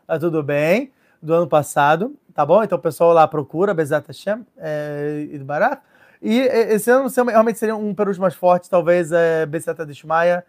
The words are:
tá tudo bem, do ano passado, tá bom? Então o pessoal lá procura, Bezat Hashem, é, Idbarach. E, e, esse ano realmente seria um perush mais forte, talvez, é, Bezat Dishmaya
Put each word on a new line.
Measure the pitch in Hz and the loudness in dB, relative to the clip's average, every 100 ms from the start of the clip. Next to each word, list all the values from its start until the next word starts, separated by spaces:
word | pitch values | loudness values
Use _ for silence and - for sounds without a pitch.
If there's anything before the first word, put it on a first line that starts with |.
| - | -6
tá | 160 | -4
tudo | 170 156 | -2 -2
bem, | 143 143 156 214 277 _ _ _ | -2 0 2 0 -2 _ _ _
do | 156 | -2
ano | 165 160 | 0 2
passado, | 151 139 151 143 160 247 - _ | 0 0 2 2 2 -2 -10 _
tá | - | -2
bom? | 147 202 | 2 4
Então | 214 170 | 2 -2
o | |
pessoal | 165 - 170 | -4 2 4
lá | 165 156 | 6 4
procura, | 151 139 156 202 | 2 -6 -2 -2
Bezat | 165 143 147 143 | 0 -2 -2 -4
Hashem, | 135 196 220 - - | -12 -8 -8 -10 -14
é, | 160 151 151 147 147 151 147 | -8 -8 -8 -6 -6 -6 -10
Idbarach. | 147 135 147 233 - _ _ _ _ | -12 -6 -2 -2 -2 _ _ _ _
E, | 214 233 | -2 0
e, | 262 226 202 | 2 2 2
esse | 214 226 | 0 2
ano | 262 262 247 240 | 2 0 -2 2
realmente | 220 226 220 | 2 2 0
seria | 214 214 | -4 -4
um | 208 | -6
perush | 196 202 185 | -4 -4 -2
mais | 185 | -2
forte, | - 180 180 - | 0 2 2 2
talvez, | 180 165 175 156 | 0 2 0 0
é, | 170 165 160 156 | 0 2 0 -2
Bezat | 160 165 165 | -6 -8 -10
Dishmaya | 151 135 156 165 175 175 | -12 -14 -4 0 0 -2